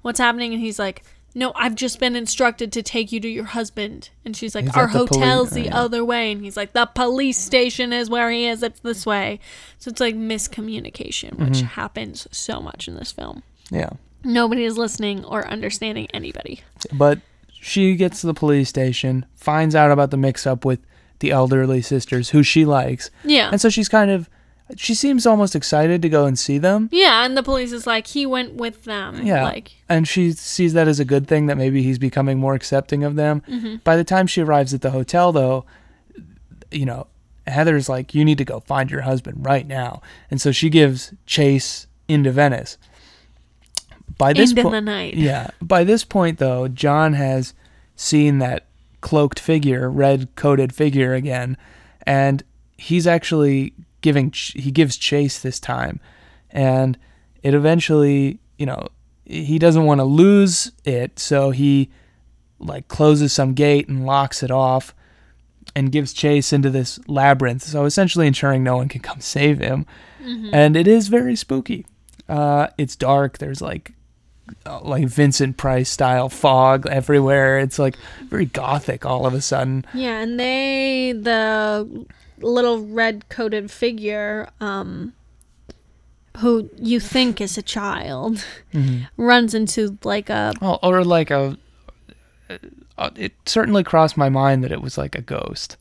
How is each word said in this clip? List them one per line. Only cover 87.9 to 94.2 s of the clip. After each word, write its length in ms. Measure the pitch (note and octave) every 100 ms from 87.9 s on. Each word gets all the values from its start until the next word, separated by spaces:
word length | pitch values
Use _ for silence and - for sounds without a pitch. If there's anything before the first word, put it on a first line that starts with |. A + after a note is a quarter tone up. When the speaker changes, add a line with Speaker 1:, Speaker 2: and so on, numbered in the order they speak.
| - - C3 E3+ A3 - - _
Speaker 2:
Mm-hmm. 300 | D#3 C3+ B2+ B2+ -
Speaker 1:
runs 380 | A#3+ B3 A#3
into, 420 | A3 A3 - G#3 G3+
like, 240 | G#3+ G3+ G#3
a 220 | G#3+ G#3+ G#3+
Speaker 2:
Oh, 160 | F#3+ F3
or, 200 | F#3 F#3
like, 260 | F3 E3+ D#3
a, 260 | C#3 C#3 C3+ _ _ - - _ - _ _ _ F2+ - - - -
uh, 120 | - -
it 160 | G3 _ -
certainly 360 | A3+ A3 G3+
crossed 340 | F3+ E3 D#3+
my 120 | -